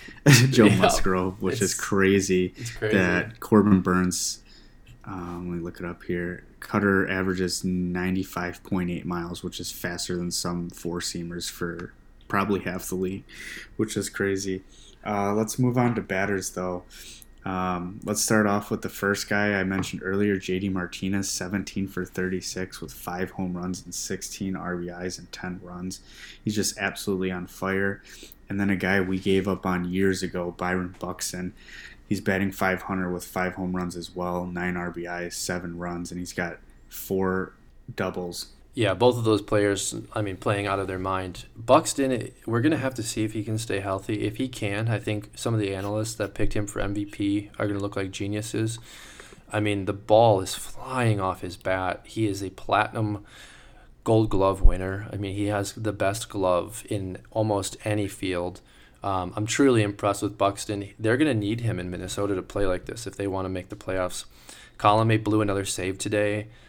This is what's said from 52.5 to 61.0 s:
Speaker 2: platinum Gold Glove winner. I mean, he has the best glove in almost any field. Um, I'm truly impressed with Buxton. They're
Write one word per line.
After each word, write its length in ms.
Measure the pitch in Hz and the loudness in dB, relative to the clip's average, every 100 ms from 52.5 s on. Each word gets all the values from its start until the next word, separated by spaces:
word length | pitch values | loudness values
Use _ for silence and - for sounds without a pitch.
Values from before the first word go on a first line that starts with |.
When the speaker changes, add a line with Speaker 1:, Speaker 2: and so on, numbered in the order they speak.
Speaker 2:
platinum 720 | - - 95 107 113 107 104 - - - - - - - - | -8 0 2 2 0 -2 -4 -8 -20 -20 -20 -20 -20 -20 -6
Gold 240 | - 113 110 | 4 4 6
Glove 320 | 98 95 95 | 4 4 10
winner. 480 | 95 92 92 98 107 | 8 8 0 -4 -6
I 60 | 104 | -6
mean, 180 | 98 | -4
he 120 | 98 101 | -2 0
has 260 | 104 98 | 0 -2
the 220 | - 110 | -4 -4
best 340 | 104 98 113 - | 0 0 0 -6
glove 560 | 104 92 87 95 110 - | 0 2 2 0 -8 -6
in 260 | 107 95 92 - | -6 -4 -8 -8
almost 480 | 110 107 101 92 - | -2 2 0 -2 -6
any 240 | 107 104 98 | -4 -2 -2
field. 540 | - 95 90 87 90 - - - - | -4 -4 -2 -4 -8 -18 -20 -20 -8
Um, 300 | 98 95 90 98 | -2 -2 -2 -4
I'm 100 | 107 | -2
truly 360 | - 139 120 | 4 6 6
impressed 400 | 104 101 104 101 | 4 2 0 0
with 140 | 104 - | -2 2
Buxton. 540 | 101 101 - 104 101 | 2 2 -6 -6 -6
They're 180 | - | -2